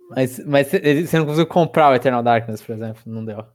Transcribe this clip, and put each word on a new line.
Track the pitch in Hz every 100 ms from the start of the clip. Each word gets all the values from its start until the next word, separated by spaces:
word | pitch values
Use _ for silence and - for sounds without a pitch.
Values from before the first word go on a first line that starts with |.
| -
Mas, | 131 131 - 147
mas | 143 139
cê, | 170
ele, | 147 143 170
cê | 165
não | 147
conseguiu | 151 160
comprar | 180 160 165 143
o | 123
Eternal | 139 120
Darkness, | 117 117 117 107
por | - 110
exemplo? | 113 110 113
Não | 113 110
deu? | 104 107